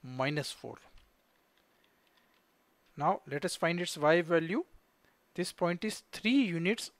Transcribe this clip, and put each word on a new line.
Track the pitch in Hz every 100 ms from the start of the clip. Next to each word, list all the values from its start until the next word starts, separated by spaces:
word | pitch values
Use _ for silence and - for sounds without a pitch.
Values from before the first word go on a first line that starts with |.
minus | 127 127 131 151 139
four. | - 113 113 - - _ _ _ _ _ _ _ _ _ _ _ _ _ _ _ _ _ _ _ -
Now | 151 202 -
let | 143
us | 175 -
find | 165 175
its | 175 -
y | 147 165
value. | 165 170 165 214 370 - _ _ _ _ _
This | - 175
point | - 175 175
is | 214 - _
three | - 214 269
units | 233 170 170 226 - _